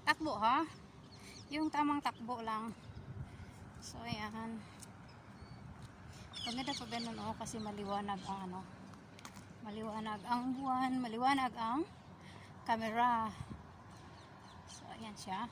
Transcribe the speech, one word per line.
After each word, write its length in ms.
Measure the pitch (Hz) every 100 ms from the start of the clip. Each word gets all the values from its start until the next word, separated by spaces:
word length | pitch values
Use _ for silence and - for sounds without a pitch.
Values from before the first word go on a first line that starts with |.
Takbo, 320 | - 302 311 208
ha? 240 | 220 269 320 - - - - - - - -
Yung 240 | 294 311
tamang 320 | 285 294 285
takbo 400 | 247 240 226 240
lang. 320 | 226 220 226 - - - - - - - - - - -
So, 160 | - -
ayan. 560 | 233 226 214 220 226 226 - - - - - - - - - - - - - - - - - -
Maganda 320 | 240 240 262 277
pa 100 | 233
ganun, 240 | 233 233 220
oh, 160 | 208 214
kasi 240 | 226 233
maliwanag 560 | 214 208 202 202 202 196 190
ang 120 | 196 190
ano. 160 | 185 185 - - - - - - - - -
Maliwanag 560 | 220 208 220 220 220 214 233
ang 240 | 240 254 254
buwan, 400 | 269 254 262 254
maliwanag 560 | 240 226 254 277 262 -
ang 320 | 226 254 359 - - - - - - - -
camera. 640 | 226 220 226 247 233 220 - - - - - - - - - - - - - -
So, 160 | - - 233
ayan 160 | 220 208
siya. 320 | - 190 233